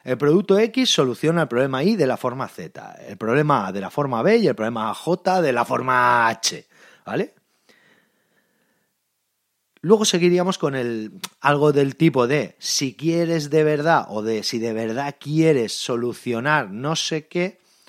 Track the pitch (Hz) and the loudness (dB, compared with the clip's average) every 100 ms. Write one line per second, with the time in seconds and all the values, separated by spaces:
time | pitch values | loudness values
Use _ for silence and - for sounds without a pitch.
0 | 127 127 147 175 202 196 226 247 247 - | -6 -2 2 2 4 2 2 0 0 2
1 | 135 113 151 170 156 120 135 131 175 220 | 0 0 0 0 0 0 0 0 0 2
2 | 135 120 127 127 123 - 87 - - - | 0 0 -4 -6 -8 -10 -16 -16 -20 -18
3 | - - 110 135 151 131 95 95 95 - | -18 -8 -2 0 2 2 0 -6 -6 -4
4 | 143 117 151 233 180 113 110 117 110 101 | -4 0 2 4 2 0 -2 -4 -6 -6
5 | - 180 - 185 156 120 117 127 127 127 | -4 -4 0 0 2 0 0 -2 0 2
6 | 123 120 113 113 - 82 - _ - _ | 4 4 2 0 -4 -8 -12 _ -20 _
7 | - 120 - _ _ _ _ _ _ _ | -8 -6 -6 _ _ _ _ _ _ _
8 | _ _ _ _ _ _ _ _ _ _ | _ _ _ _ _ _ _ _ _ _
9 | _ _ _ _ _ _ _ _ 160 214 | _ _ _ _ _ _ _ _ 4 4
10 | 208 180 175 175 180 - 143 135 120 113 | 4 2 4 4 2 -2 -2 -2 -4 -4
11 | 110 95 - _ 139 147 151 143 139 - | -8 -12 -18 _ 0 2 4 4 2 2
12 | 160 135 120 147 101 - - - 135 - | 2 2 2 0 -4 -8 -6 -4 -4 -4
13 | 156 170 165 165 147 156 151 147 156 151 | -2 0 0 -2 0 2 2 2 2 0
14 | - 107 110 110 104 117 117 110 113 117 | 0 -4 -4 -4 -4 -4 -4 -4 -4 -6
15 | 143 - 143 156 160 143 110 - - 120 | -8 -8 -4 2 4 4 0 -4 -4 -4
16 | 120 110 120 117 135 151 107 104 139 160 | -4 -6 -6 -4 0 0 -2 -6 -6 -4
17 | - 160 147 175 185 214 _ _ | -4 -6 -6 -4 -4 -6 _ _